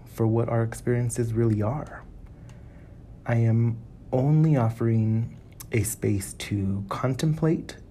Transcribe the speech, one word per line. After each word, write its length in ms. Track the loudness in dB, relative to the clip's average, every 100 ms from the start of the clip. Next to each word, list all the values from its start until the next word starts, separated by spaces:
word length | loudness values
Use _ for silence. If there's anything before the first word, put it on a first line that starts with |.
| -10
for 220 | 0 2
what 220 | 2 2
our 140 | 0
experiences 720 | -2 -4 -2 0 0 -2 -2
really 280 | 0 2 2
are? 420 | 0 -4 -6 -14 -16 -18 -20 -18 -20 -18 -20 -20 -20 -20 -20 -10 -2
I 100 | 2
am 420 | 4 4 4 0 -8 -18 -2
only 440 | 2 4 6 6 6
offering 840 | 2 2 2 4 4 2 0 -6 -18 -18 -4
a 120 | -2
space 500 | -2 -2 0 0 -4
to 520 | -10 -4 -2 -2 -2 -4
contemplate 880 | -4 -2 0 0 2 2 0 -4 -14 -16